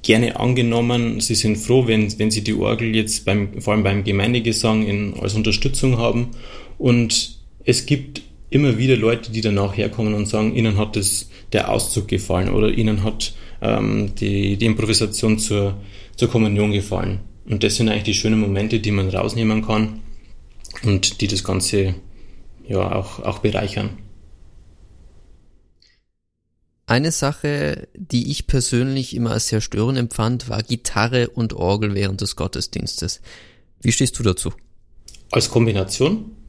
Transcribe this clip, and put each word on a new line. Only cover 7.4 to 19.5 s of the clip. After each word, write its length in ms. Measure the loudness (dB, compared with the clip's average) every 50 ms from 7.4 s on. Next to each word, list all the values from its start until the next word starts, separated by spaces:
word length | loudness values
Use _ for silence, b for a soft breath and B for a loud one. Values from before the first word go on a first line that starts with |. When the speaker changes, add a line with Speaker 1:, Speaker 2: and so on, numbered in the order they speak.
| -18 -20 -20 -4 2
Speaker 1:
es 220 | 2 2 2 2
gibt 360 | 0 0 0 0 -8 -12 -14 -14 -16 -20 -20 -14 0
immer 280 | 2 4 4 4 2
wieder 180 | 2 4 4 4
Leute, 360 | 4 4 2 2 0 -4 -6
die 100 | -4 0
danach 340 | 0 2 2 2 0 0 0
herkommen 380 | -2 -2 -2 -2 -2 0 0 0
und 140 | 0 0
sagen, 280 | 0 0 0 0 2 2
ihnen 220 | 2 2 2 2
hat 180 | 2 0 0 0
das, 340 | 0 0 0 0 -2 -4 B B B B B 0
der 180 | 0 2 2
Auszug 360 | 0 0 0 0 -2 -2 -2
gefallen 420 | 0 -2 -2 0 0 0 0 2 2
oder 200 | 2 4 4 4
ihnen 340 | 4 2 2 2 2 2 0
hat, 300 | 0 -2 -2 -6 -6 B B B B B B
ähm, 520 | -2 0 0 0 0 0 0 0 -2 -2 -2
die, 420 | -2 -2 0 0 0 0 0 0
die 80 | 2 2
Improvisation 760 | 2 2 2 0 0 2 2 0 0 -2 0 2 2 2 2
zur, 360 | 2 0 0 2 2 0 -2 -4 B B B B B B B
zur 140 | 0 0 2
Kommunion 420 | 4 2 2 4 4 2 2 2
gefallen. 500 | 2 0 -2 -2 -2 -2 -2 -2 -4 -4 -6 -10 -16 -18 -6 -4
Und 140 | -2 0 2
das 140 | 0 2
sind 120 | 2 2 2
eigentlich 140 | 2 0 0
die 100 | -2 -2
schönen 260 | 0 2 2 2 2
Momente, 400 | 2 2 2 0 0 0 0 0
die 120 | 0 0
man 180 | 0 2 0 0
rausnehmen 560 | 0 0 -2 0 0 0 2 2